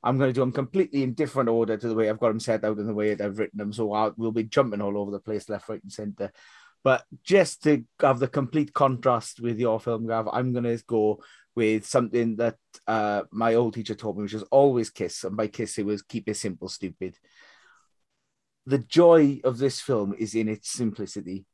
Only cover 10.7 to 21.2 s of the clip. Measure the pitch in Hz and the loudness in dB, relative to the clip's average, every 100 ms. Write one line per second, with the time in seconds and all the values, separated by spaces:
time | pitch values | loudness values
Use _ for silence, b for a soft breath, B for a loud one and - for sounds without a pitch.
10.7 | 117 - 117 107 104 B B B - 110 | -4 -2 0 2 0 B B B 0 2
11.7 | 110 104 135 117 120 117 110 117 - _ | 2 2 0 2 0 -2 0 -2 -4 _
12.7 | - - 110 107 104 - 104 113 113 120 | -14 -4 -2 0 -2 -4 -2 2 4 2
13.7 | 107 107 107 110 95 101 107 101 135 139 | -2 -8 -8 -6 -6 -6 -8 2 6 6
14.7 | 123 110 - 90 - 95 104 107 - 107 | 4 -2 -6 -8 -6 -8 -4 -6 -4 -8
15.7 | - 101 104 - 117 104 104 107 90 92 | -4 -4 -4 -6 -8 -6 -6 -8 -8 -12
16.7 | - 95 80 92 - b b b b b | -10 -12 -10 -12 -14 b b b b b
17.7 | b b _ _ _ _ _ _ _ - | b b _ _ _ _ _ _ _ -2
18.7 | 135 113 160 170 165 143 139 127 120 135 | -2 2 6 10 10 8 4 -2 0 -2
19.7 | - - 123 101 101 110 107 107 107 - | -2 -2 0 0 -2 -4 -2 -2 -4 -8
20.7 | - 117 101 101 - | -4 -4 -4 -10 -10